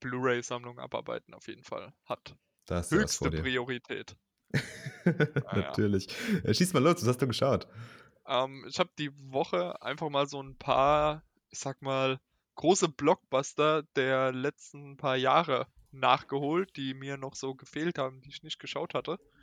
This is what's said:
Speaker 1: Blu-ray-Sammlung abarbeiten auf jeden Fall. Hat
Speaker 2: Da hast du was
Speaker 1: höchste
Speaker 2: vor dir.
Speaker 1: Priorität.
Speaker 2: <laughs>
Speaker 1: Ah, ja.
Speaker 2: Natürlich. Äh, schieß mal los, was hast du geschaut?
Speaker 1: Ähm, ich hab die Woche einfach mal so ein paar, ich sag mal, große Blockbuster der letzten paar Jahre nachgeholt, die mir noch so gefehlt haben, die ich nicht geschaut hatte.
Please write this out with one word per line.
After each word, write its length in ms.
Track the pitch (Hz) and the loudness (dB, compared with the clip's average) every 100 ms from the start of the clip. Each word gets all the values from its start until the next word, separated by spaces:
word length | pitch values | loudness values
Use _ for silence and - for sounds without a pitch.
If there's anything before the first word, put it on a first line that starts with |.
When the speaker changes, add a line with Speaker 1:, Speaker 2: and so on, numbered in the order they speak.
Speaker 1:
Blu-ray-Sammlung 760 | 131 127 127 120 120 123 120 123 | -8 0 2 2 -2 -8 -8 -14
abarbeiten 540 | 127 117 123 120 - | -6 -6 -4 -8 -8
auf 120 | - - | -20 -14
jeden 140 | - | -14
Fall. 280 | - - 95 - | -10 -12 -12 -16
Hat 320 | - - - - _ _ - | -10 -10 -10 -20 _ _ -4
Speaker 2:
Da 100 | 87 | -4
hast 140 | 85 | 2
du 40 | 170 | 2
was 60 | |
Speaker 1:
höchste 160 | 214 - | 2 0
Speaker 2:
vor 120 | - | -2
dir. 120 | 156 | -2
Speaker 1:
Priorität. 760 | 131 127 123 123 - - - - _ _ _ | -2 -2 -4 -6 -6 -10 -10 -18 _ _ _
Speaker 2:
<laughs> 40 | 143 - - - - - 156 147 - | -6 -6 -10 -14 -2 0 2 2 0
Speaker 1:
Ah, 120 | 95 98 | -2 -2
ja. 40 | |
Speaker 2:
Natürlich. 460 | 73 71 104 98 - - 233 214 | -2 2 2 2 0 -8 -2 0
Äh, 100 | - | 2
schieß 180 | 107 180 | 2 4
mal 100 | 143 | 4
los, 140 | 143 170 | 6 4
was 60 | 110 | 2
hast 140 | 123 | 2
du 40 | 131 | 0
geschaut? 400 | 113 131 104 - - 117 - - _ - | 2 2 2 -2 -16 -18 -18 -20 _ -2
Speaker 1:
Ähm, 380 | 127 135 135 117 | 0 0 -4 -8
ich 100 | 131 | -2
hab 160 | 175 - | -2 -2
die 140 | 147 143 135 | -6 -8 -6
Woche 480 | 139 165 180 180 - | -2 0 0 -2 -6
einfach 260 | 113 147 160 | -8 -6 -2
mal 180 | 143 143 | 0 0
so 140 | 143 | -2
ein 140 | 135 131 | -10 -8
paar, 680 | - 127 135 151 151 151 - _ _ | 0 4 6 6 2 -2 -8 _ _
ich 80 | - | -10
sag 240 | 139 135 | -8 -6
mal, 380 | 139 135 135 131 _ _ _ | -2 0 2 0 _ _ _
große 340 | - 151 196 180 | -2 2 4 2
Blockbuster 960 | 135 143 185 - 131 139 - 151 156 147 - | 2 2 2 2 -2 -2 2 2 2 0 0
der 360 | 131 131 131 | 2 4 2
letzten 640 | 127 135 - - 143 143 139 | 0 -4 -6 -16 -18 -18 -6
paar 200 | 147 131 | 0 2
Jahre 500 | 131 147 165 127 123 _ - | 4 4 4 0 0 _ -20
nachgeholt, 880 | 135 127 139 - 139 143 170 190 - | 0 4 4 2 -4 0 0 -2 -6
die 180 | 135 | -8
mir 220 | 135 135 139 | -6 -8 -8
noch 180 | 135 | -8
so 200 | - 135 | -8 -8
gefehlt 440 | 131 - 151 165 170 | -8 -8 -4 -4 -2
haben, 220 | 131 131 | -4 -6
die 80 | 139 | -18
ich 120 | - | -16
nicht 160 | 156 - | -12 -12
geschaut 360 | - 143 170 | -8 -6 -4
hatte. 240 | - 135 175 _ _ | -4 -4 -6 _ _